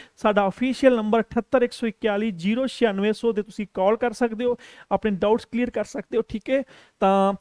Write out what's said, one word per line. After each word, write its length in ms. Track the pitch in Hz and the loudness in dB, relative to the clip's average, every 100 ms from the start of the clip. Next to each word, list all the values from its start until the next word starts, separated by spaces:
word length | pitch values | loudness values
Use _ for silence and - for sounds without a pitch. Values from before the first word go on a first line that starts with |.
| - _ | -8 _
ਸਾਡਾ 320 | 214 202 196 | 0 2 0
ਅਫੀਸ਼ੀਅਲ 480 | - 254 247 269 240 | 0 -4 4 4 4
ਨੰਬਰ 240 | 214 226 | 2 0
ਅਠੱਤਰ 420 | 208 240 - 262 | 0 -4 0 0
ਇੱਕ 120 | 240 | 0
ਸੌ 140 | - 233 | -2 -6
ਇਕਤਾਲੀ 440 | - 220 202 220 | -2 -2 0 -2
ਜ਼ੀਰੋ 360 | 170 185 226 262 | -2 -2 0 -2
ਛਿਆਨਵੇਂ 460 | - 233 196 202 | 0 0 2 0
ਸੌ 180 | 214 233 | 0 -2
'ਤੇ 100 | 214 | -2
ਤੁਸੀਂ 260 | 202 - 202 | -6 -8 -8
ਕਾਲ 240 | - 190 220 | 0 0 2
ਕਰ 160 | 240 | -2
ਸਕਦੇ 320 | 226 240 220 247 | -2 -4 -2 -2
ਹੋ, 120 | 240 - - - | -2 -8 -18 -4
ਆਪਣੇ 200 | 196 220 | -2 -2
ਡਾਊਟਸ 340 | 190 202 233 - | 0 2 0 0
ਕਲੀਅਰ 240 | 226 247 | -4 -2
ਕਰ 140 | 233 | -4
ਸਕਦੇ 340 | 208 - - 240 | -6 -8 -4 -4
ਹੋ, 60 | - | -4
ਠੀਕ 200 | 220 - | -6 -2
ਹੈ। 140 | 269 - - - - | -2 -2 -14 -18 -2
ਤਾਂ 340 | 196 196 196 196 | 2 4 2 -2